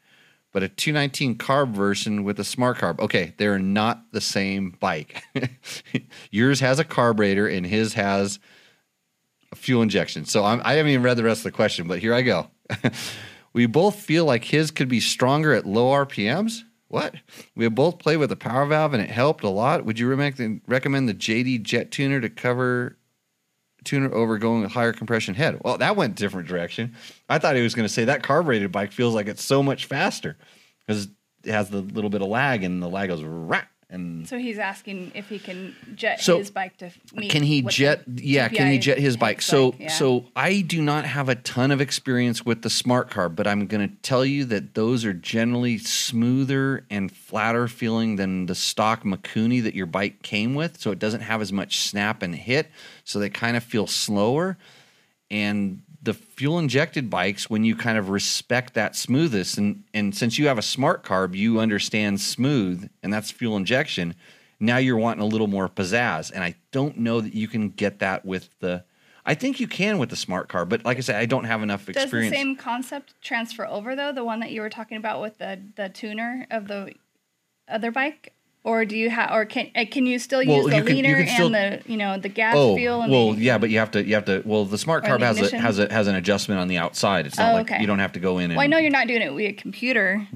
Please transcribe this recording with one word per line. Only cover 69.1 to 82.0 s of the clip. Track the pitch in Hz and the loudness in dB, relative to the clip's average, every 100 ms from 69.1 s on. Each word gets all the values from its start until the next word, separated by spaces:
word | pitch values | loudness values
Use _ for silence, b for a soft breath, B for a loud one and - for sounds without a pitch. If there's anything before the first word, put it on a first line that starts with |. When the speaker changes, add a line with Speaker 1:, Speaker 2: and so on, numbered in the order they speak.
| b | b
Speaker 1:
I | - | -4
think | 151 262 269 | -2 -2 -2
you | 240 | -4
can | - 202 202 | -2 0 0
with | 120 | -2
the | 87 | -4
smart | - 90 - | -4 -4 -2
carb, | 92 87 | -4 -2
but | 110 | -2
like | 117 127 | 0 -2
I | |
said, | 127 107 | -2 -2
I | 117 | 0
don't | 127 | 0
have | 117 113 | 0 -2
enough | 107 101 - | -2 -4 -4
Speaker 2:
Does | 269 | -4
the | |
Speaker 1:
experience. | 269 120 110 277 | -2 0 0 0
Speaker 2:
same | 269 | -2
concept | 269 254 240 262 285 - _ | -4 -6 -6 -6 -12 -14 _
transfer | - 240 233 - - | -6 -6 -6 -8 -8
over, | 202 226 269 | -8 -6 -6
though? | 285 | -4
The | 262 | -4
one | 233 220 | -4 -4
that | 220 | -6
you | 220 | -8
were | 214 | -8
talking | 226 220 220 | -10 -12 -8
about | 214 220 | -6 -6
with | 214 - | -8 -10
the, | 190 190 202 | -10 -10 -14
the | - 190 | -10 -10
tuner | - 220 214 233 254 - | -10 -10 -8 -8 -8 -8
of | 226 202 | -8 -6
the | 202 190 - _ _ _ _ _ _ - | -10 -10 -16 _ _ _ _ _ _ -8
other | 220 233 | -6 -2
bike? | 233 285 302 - _ _ _ | -2 -2 -4 -18 _ _ _
Or | 220 226 | -2 0
do | 214 220 | 0 0
you | 226 | 0
ha-, | 233 - | 0 0
or | 220 | 0
can, | 208 254 208 240 | 0 -4 -4 -4
uh, | 226 | -2
can | 285 254 | 0 0
you | 247 | 0
still | - 262 | 0 2
Speaker 1:
Well, | 262 143 | 6 6
Speaker 2:
use | 143 | 6
the | - | 4
Speaker 1:
you | |
can, | 233 269 | 4 4
you | |
Speaker 2:
leaner | 262 - | 4 4
Speaker 1:
can | - | 4
still | - - | 4 4
Speaker 2:
and | 214 196 202 | 4 0 -4
the, | - | -6
you | |
know, | 220 | -4